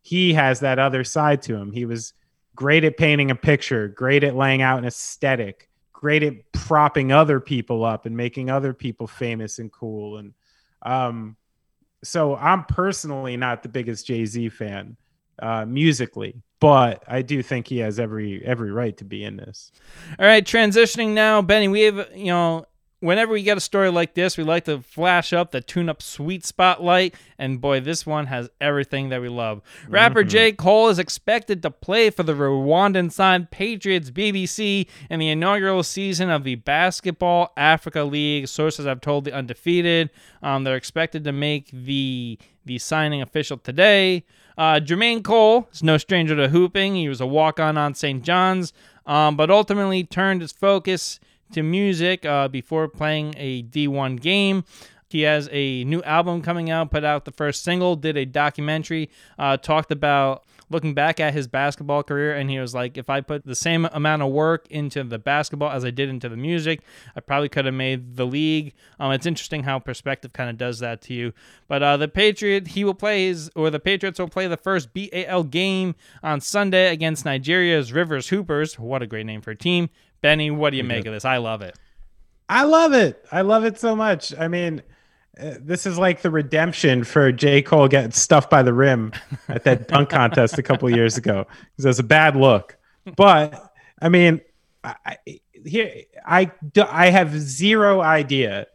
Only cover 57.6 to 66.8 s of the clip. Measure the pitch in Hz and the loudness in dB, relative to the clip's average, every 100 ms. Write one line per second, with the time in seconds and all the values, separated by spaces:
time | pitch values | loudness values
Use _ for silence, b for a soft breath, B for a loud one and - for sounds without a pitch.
57.6 | - 180 180 165 151 147 131 139 147 - | -4 -2 0 -2 -4 -4 -4 -2 -2 -2
58.6 | 147 156 151 160 156 b b b 139 135 | -4 -4 -4 -6 -8 b b b -2 -2
59.6 | - 156 156 151 147 143 135 135 _ b | 0 -2 -2 -2 0 2 2 -2 _ b
60.6 | b 160 156 143 147 160 151 147 127 131 | b -6 -4 -2 -2 0 -2 -2 -4 -2
61.6 | 143 143 143 147 143 143 147 147 139 135 | -4 -4 -4 -4 -2 -4 -4 -4 -4 -6
62.6 | 127 127 123 131 127 139 135 147 139 123 | -6 -6 -8 -8 -6 -6 -6 -10 -8 -6
63.6 | 170 165 165 156 151 156 143 139 156 165 | -2 0 0 -2 -2 0 -2 0 0 -2
64.6 | _ 151 147 143 127 117 120 143 151 147 | _ -8 -8 -8 -8 -8 -2 -2 -2 -4
65.6 | 147 135 127 120 139 131 120 117 143 170 | -4 -4 -6 -4 -6 -6 -10 -8 -4 -4
66.6 | 156 160 | -2 -6